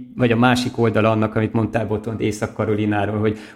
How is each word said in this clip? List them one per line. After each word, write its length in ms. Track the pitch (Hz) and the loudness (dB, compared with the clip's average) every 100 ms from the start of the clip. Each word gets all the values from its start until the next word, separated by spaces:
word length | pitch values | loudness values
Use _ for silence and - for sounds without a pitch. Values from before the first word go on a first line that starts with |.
| - - | -10 0
vagy 160 | 123 | 2
a 40 | 113 | 4
másik 420 | 127 120 - - | 4 2 0 0
oldala 340 | 117 107 110 | 2 4 2
annak, 240 | 110 110 110 | 2 0 0
amit 180 | 107 | 0
mondtál, 320 | 113 107 117 104 | 0 0 -2 -2
Botond, 360 | 107 117 107 | -4 -4 -4
Észak-Karolináról, 1000 | 110 104 107 - 107 104 107 104 101 107 | -2 -2 -6 -4 -2 0 0 0 0 0
hogy 180 | 110 110 - | 0 -2 -10